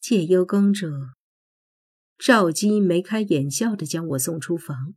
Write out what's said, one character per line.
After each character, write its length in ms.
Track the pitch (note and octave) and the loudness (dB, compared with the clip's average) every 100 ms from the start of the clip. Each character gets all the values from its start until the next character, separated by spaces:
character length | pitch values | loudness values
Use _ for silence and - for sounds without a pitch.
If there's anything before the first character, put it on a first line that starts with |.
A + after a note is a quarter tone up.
解 240 | - A3 | 0 0
忧 200 | D#3+ F#3 | 2 2
公 280 | F3+ G3+ G3+ | 2 2 2
主。” 160 | G3+ E3+ C#3+ C3+ - _ _ _ _ _ _ _ _ _ _ | 2 -2 -8 -10 -16 _ _ _ _ _ _ _ _ _ _
赵 320 | - A#3 F3+ | 4 4 4
姬 300 | D#3+ G#3 G#3+ | 2 0 2
眉 200 | G3 E3+ | 2 2
开 200 | F#3 A3 | 0 -4
眼 280 | G#3 D#3 C#3 | 0 0 0
笑 240 | C3+ A3+ | -2 -2
地 120 | G#3 D#3 | -2 -6
将 200 | E3 E3 | -6 -4
我 100 | C#3 | -4
送 220 | C3 E3 | -4 -6
出 160 | - E3+ | -6 -6
房 380 | - C3+ C#3 | -6 -10 -10